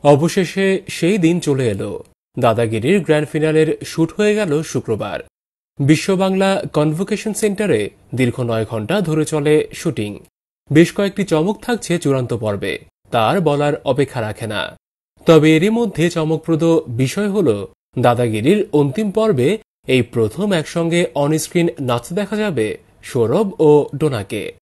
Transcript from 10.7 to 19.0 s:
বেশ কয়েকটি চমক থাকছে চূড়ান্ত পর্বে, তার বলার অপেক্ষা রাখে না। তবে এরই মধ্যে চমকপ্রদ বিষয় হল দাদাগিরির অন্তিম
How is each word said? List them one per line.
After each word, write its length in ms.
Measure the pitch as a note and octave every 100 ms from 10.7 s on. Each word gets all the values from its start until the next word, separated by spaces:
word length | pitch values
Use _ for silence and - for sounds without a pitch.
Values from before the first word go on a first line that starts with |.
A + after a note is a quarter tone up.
বেশ 180 | C#3 E3+
কয়েকটি 300 | - G3+ G3
চমক 320 | G3 D#3 E3+ G#3
থাকছে 300 | - A#3+ - F3
চূড়ান্ত 340 | D3 C3+ B2
পর্বে, 380 | A#2+ A2+ G2+ F#2+ D2+ - _ _
তার 260 | B2 A2 F3+
বলার 340 | D3+ C#3+ D3 D3
অপেক্ষা 360 | - C3 C#3 -
রাখে 260 | A2 G#2+ A2+
না। 160 | G#2+ C#2+ - _ _ _ _ -
তবে 220 | D#3+ D#3 D#3+
এরই 140 | F#3
মধ্যে 340 | A3+ A#3+ F3+ E3+
চমকপ্রদ 540 | E3 D#3 D#3+ D#3+ E3 E3 E3 -
বিষয় 420 | A#2 C3 G3 G#3
হল 200 | G3+ E3 G#2 G2+ _ _ -
দাদাগিরির 640 | B2 A#2 B2 A2 A#2+ G#3 -
অন্তিম 360 | D3+ C#3+ C3+